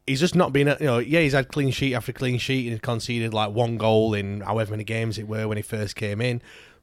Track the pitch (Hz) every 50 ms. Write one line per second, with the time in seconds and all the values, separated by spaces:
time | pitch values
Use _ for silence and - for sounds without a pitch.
0 | _ - 135 131 170 170 - 175 180 143 135 143 143 147 139 - 151 139 120 120
1 | 117 123 151 170 160 139 135 139 127 - - 151 139 135 127 - 139 135 123 117
2 | - - 117 - 131 127 127 120 - - 135 131 120 117 113 110 - - 120 113
3 | - - 120 117 113 113 110 107 107 104 104 113 120 117 117 107 107 110 110 110
4 | 110 113 107 101 98 98 101 104 95 95 104 113 110 104 104 107 104 101 110 113
5 | 113 113 104 101 107 107 107 110 110 107 107 104 104 - 117 107 107 98 - -
6 | 113 101 101 107 120 123 120 123 - - - - - - - _